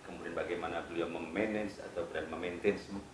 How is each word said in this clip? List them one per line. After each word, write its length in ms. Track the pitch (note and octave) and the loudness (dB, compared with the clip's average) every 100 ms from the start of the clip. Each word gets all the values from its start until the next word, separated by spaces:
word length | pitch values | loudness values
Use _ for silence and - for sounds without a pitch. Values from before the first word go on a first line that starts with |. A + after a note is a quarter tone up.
kemudian 320 | - F2 E2 E2+ | -10 -6 -4 -2
bagaimana 480 | D#2+ F2 E2 E2 E2 | 0 0 0 -2 0
beliau 200 | E2 E2 | 0 0
memanage 720 | E2 E2 G2 A2 G#2+ G#2 - - | 0 0 2 2 2 0 -4 -4
atau 120 | F2 E2+ | -2 0
dan 160 | D#2+ D#2 | -2 -2
memaintain 480 | D#2+ F2 F2 G#2 F#2 - G2+ - | -2 -2 4 4 4 -2 -6 -6